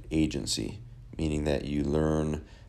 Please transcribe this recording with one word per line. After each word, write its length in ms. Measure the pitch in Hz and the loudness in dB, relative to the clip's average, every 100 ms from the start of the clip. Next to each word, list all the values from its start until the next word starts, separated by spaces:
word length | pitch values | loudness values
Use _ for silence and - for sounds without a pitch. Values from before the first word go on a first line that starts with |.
| - | 0
agency, 680 | 80 78 69 - - 50 - - - - - | 2 2 0 -2 -2 -4 -8 -14 -16 -12 -2
meaning 280 | 80 76 | 0 2
that 200 | 76 71 | 2 2
you 200 | 69 73 | 0 0
learn 600 | 71 76 78 78 78 76 - - | 2 4 4 4 2 -2 -6 -18